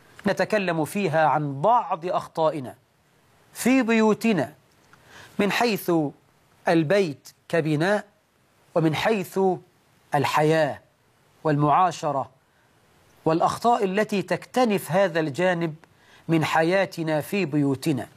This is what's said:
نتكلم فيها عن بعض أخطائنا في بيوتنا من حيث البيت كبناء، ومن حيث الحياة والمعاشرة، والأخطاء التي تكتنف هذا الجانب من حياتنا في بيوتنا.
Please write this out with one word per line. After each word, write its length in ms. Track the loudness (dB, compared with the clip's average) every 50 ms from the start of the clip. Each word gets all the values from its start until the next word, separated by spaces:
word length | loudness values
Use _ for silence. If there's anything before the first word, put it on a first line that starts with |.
| _ _ -18 -6 -2
نتكلم 580 | -2 0 0 0 0 0 -2 0 0 -2 -2 -2
فيها 420 | -4 -2 -2 -2 0 2 2 2
عن 340 | 2 2 0 -2 -4 -6 0
بعض 460 | 2 2 2 2 2 -2 -6 -6 -6
أخطائنا 680 | -6 -6 -6 -6 -6 -6 -2 -2 -2 -2 -4 -10 -12 -16 _ _ _ _ _ _ _ _ _ _ _ _ _ _ _
في 300 | -12 -4 0 2 2 2
بيوتنا 720 | 2 2 2 4 4 2 2 2 0 0 0 0 -2 -4 -8 _ _ _ _ _ _ _ -20 _ _ -20 -20 -20 -20 -16 -4 -2
من 140 | -2 0
حيث 400 | 0 0 0 0 0 -2 -2 0 0 0 0 -2 -6 _ _ _ _ _ _ _ _ _ -2 2
البيت 640 | 2 2 2 2 2 2 2 0 -4 -10 _ -20 -20 _ _ -4
كبناء، 560 | -2 -2 0 0 0 0 0 0 0 0 -2 _ _ _ _ _ _ _ _ _ _ _ _ _ -2
ومن 200 | 0 0 0 0
حيث 460 | 0 0 0 0 0 -2 -4 -2 0 0 0 0 -2 -8 _ _ _ _ _ _ _ _ -4 -2
الحياة 680 | -2 0 0 0 0 2 2 2 2 2 0 -2 -8 _ _ _ _ _ _ _ _ _ _ _ _ -2
والمعاشرة، 840 | -2 0 2 2 2 4 4 2 0 -2 -4 -6 -4 -4 -4 -6 -8 _ _ _ _ _ _ _ _ _ _ _ _ _ _ _ _ _ _ -2
والأخطاء 600 | 0 0 2 2 0 -2 0 2 2 2 2 2
التي 380 | 0 0 0 -2 0 -2 -4
تكتنف 680 | -2 -2 -4 -6 -6 -4 0 0 2 2 2 -2 -2 0
هذا 280 | 0 2 2 2 2 -2
الجانب 540 | -2 -2 -2 0 0 0 0 0 -2 -6 -6 -10 -20 _ _ _ _ _ -20 -16 -4 0
من 160 | 0 0 0
حياتنا 760 | 2 0 0 2 2 2 0 0 -2 -4 -6 -4 -2 -2 -2
في 240 | -2 -2 -2 -2 -2
بيوتنا. 600 | 0 0 0 0 0 0 -2 -2 -2 -2 -2 -4 -10 -16